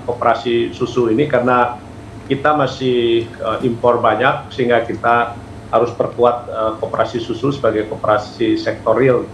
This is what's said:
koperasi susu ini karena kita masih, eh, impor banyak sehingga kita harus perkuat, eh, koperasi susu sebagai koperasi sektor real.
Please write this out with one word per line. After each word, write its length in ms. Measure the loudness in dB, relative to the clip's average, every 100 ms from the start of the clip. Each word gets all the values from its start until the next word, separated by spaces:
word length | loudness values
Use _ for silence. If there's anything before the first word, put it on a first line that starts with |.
koperasi 720 | -6 0 2 2 0 0 0 -4
susu 320 | -2 0 2
ini 160 | 2
karena 560 | 2 2 2 2 2 -2 -14 -16 -16 -16 -6
kita 240 | 0 2
masih, 720 | 2 0 -2 0 2 2 2
eh, 340 | 0 -6 -6 -2
impor 320 | -2 2 2 4
banyak 520 | 2 4 2 0 -6
sehingga 320 | -2 2 2
kita 520 | 2 -2 2 2 0 -6 -14 -16 -2
harus 160 | 0 0 0
perkuat, 400 | -4 2 2 2 -4
eh, 200 | -4 -2 -2
koperasi 320 | -6 -2 -2 -2
susu 320 | -6 -2 -2
sebagai 400 | 0 0 0 -2
koperasi 720 | -4 0 0 -2 -2 0 0
sektor 320 | -2 -2 0
real. 320 | 4 4 2 -2